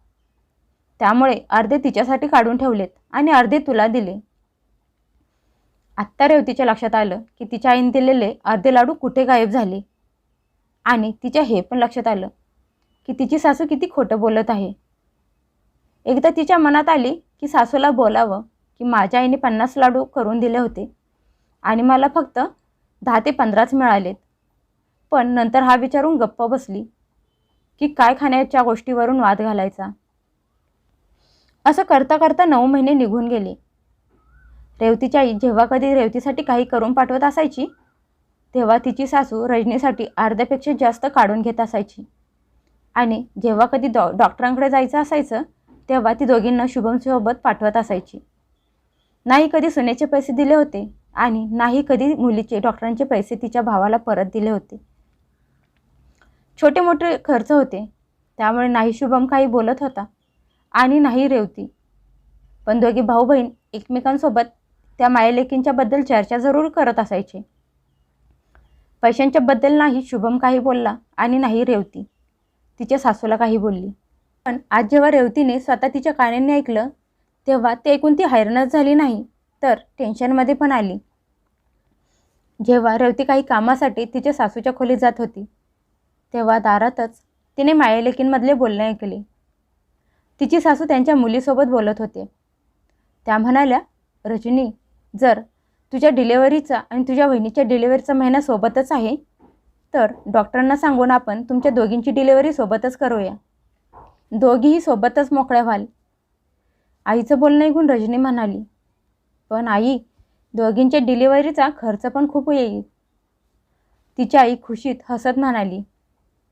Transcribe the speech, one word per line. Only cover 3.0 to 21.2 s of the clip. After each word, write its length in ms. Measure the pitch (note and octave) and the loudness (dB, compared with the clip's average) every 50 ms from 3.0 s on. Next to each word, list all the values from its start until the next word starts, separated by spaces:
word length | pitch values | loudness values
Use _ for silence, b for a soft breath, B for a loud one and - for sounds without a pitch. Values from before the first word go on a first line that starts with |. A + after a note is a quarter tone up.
| _ - | _ -8
आणि 200 | - C4+ D4 D#4+ | -4 -2 2 4
अर्धे 280 | D4+ B3+ A#3+ G3 D4 D4+ | 4 4 4 4 0 -2
तुला 280 | D4 C#4 B3 G#3+ G#3+ | 0 0 0 2 2
दिले." 320 | A3+ A3 B3 G#3 F3+ F#3+ G#3+ - _ _ _ _ _ _ _ _ _ _ _ _ _ _ _ _ _ _ _ _ _ _ _ _ _ _ _ _ _ _ _ _ _ - | 2 0 -2 -4 -6 -10 -14 -16 _ _ _ _ _ _ _ _ _ _ _ _ _ _ _ _ _ _ _ _ _ _ _ _ _ _ _ _ _ _ _ _ _ -10
आत्ता 300 | G3+ G3+ - _ - C#4 | -10 -10 -10 _ 2 4
रेवतीच्या 380 | D4+ D#4 D4 - C4 A#3+ - B3+ | 4 4 4 2 0 -2 -2 0
लक्षात 300 | A#3 A3+ - A#3+ A3 A3+ | 0 0 -2 -2 -2 0
आलं 260 | A3 G#3+ G3 F3+ A3+ A3+ _ _ - | 0 -2 -2 -4 -10 -12 _ _ -18
की 60 | A#3 | -14
तिच्या 260 | G3+ A#3+ G#3+ - B3+ | -12 -10 -2 2 2
आईने 200 | B3 B3+ B3 B3 | 2 4 2 2
दिलेले 420 | A#3+ C4+ B3+ C4 C4 B3+ G#3 G#3 - - - | 2 2 2 2 2 2 0 -2 -4 -6 -4
अर्धे 280 | G3+ A3 F#3+ F3 C4+ C4 | -4 -4 0 2 4 4
लाडू 200 | A#3+ A#3+ B3+ D#4+ | 4 4 2 0
कुठे 320 | - - B3 - C4 C4 | -6 -6 -4 -2 -2 0
गायब 240 | C4 B3+ A#3 A3+ G3 | 2 2 2 2 0
झाले 320 | G#3+ B3+ A3+ F#3 F#3+ G3 G3 _ _ _ _ _ _ _ _ _ _ _ _ _ _ _ _ _ _ _ - | 0 -2 -2 -2 -6 -10 -12 _ _ _ _ _ _ _ _ _ _ _ _ _ _ _ _ _ _ _ -4
आणि 260 | A3+ B3 A3 G#3+ A3 G#3+ - - | -2 -2 0 -2 -4 -8 -10 -10
तिच्या 200 | B3 B3+ D4+ D4 | -4 -2 -2 0
हे 180 | A3+ A3+ F3+ | 0 -2 -2
पण 160 | G3 - B3 | -2 -4 -2
लक्षात 300 | B3 A#3 A#3 - B3+ A3+ | -2 -2 -2 -2 -4 -4
आलं 200 | A3+ G#3 F#3+ F#3 G3+ _ _ _ _ _ _ _ _ _ _ _ _ _ _ - | -4 -4 -4 -6 -12 _ _ _ _ _ _ _ _ _ _ _ _ _ _ -12
की 60 | - A3+ | -12 -6
तिची 260 | - C4 - D4+ D4+ | -6 -4 -2 -2 0
सासू 240 | - D4 C#4 C#4 E4 D4+ | 2 0 0 0 -2 -4
किती 180 | D4+ C4 F4+ F4+ | -2 -4 -4 -4
खोटं 280 | - C#4+ A#3 F#3+ A3 G#3+ | -2 -4 -2 -2 -2 -2
बोलत 300 | A3 A3 A3 A3 G#3+ A#3+ | 0 0 0 0 -2 -2
आहे. 240 | A3 G3 G3 F#3 G3+ _ _ _ _ _ _ _ _ _ _ _ _ _ _ _ _ _ _ _ _ _ _ _ _ _ - | -4 -4 -6 -8 -10 _ _ _ _ _ _ _ _ _ _ _ _ _ _ _ _ _ _ _ _ _ _ _ _ _ -4
एकदा 240 | A3+ C4 C4+ D#4+ E4 | -2 -2 2 2 0
तिच्या 280 | E4 E4 D4+ F4 F4+ | 0 0 0 2 2
मनात 320 | E4+ D4+ C#4+ C#4+ D4+ D4+ E4 | 2 4 4 2 2 2 2
आली 260 | D#4+ C#4 A#3+ B3+ E4 E4+ _ _ _ - | 0 0 0 -2 -6 -8 _ _ _ -12
की 60 | D4 | -10
सासूला 440 | C#4+ - C4+ A#3+ A#3 C#4+ C4+ C#4 D4 | -2 0 0 0 2 0 0 0 2
बोलावं 500 | B3 B3 A#3 G#3 G#3+ A3+ A#3 G#3 F#3+ G#3 A3+ _ _ _ _ _ _ | 2 2 0 2 2 0 0 0 -2 -8 -10 _ _ _ _ _ _
की 60 | - A#3+ | -8 -4
माझ्या 360 | A#3+ A#3 G#3+ F#3+ F#3 B3 B3 | -2 0 0 0 2 0 0
आईने 180 | B3+ B3+ C4+ | 0 0 0
पन्नास 360 | C4+ - A#3+ A3 A3 A#3+ B3+ - | 0 -2 -2 -2 -2 -4 -4 0
लाडू 260 | C#4 B3+ B3+ B3 C4 C4 | 2 2 2 2 0 -4
करून 360 | - - C4+ A#3 A3 A3+ A#3 | -4 -6 -4 -4 -2 -2 -2
दिले 180 | A#3+ A#3 A#3 | -2 -2 -2
होते 340 | B3 A#3+ A3+ - F#3 G#3+ - _ _ _ _ _ _ | -2 -4 -4 -6 -10 -14 -16 _ _ _ _ _ _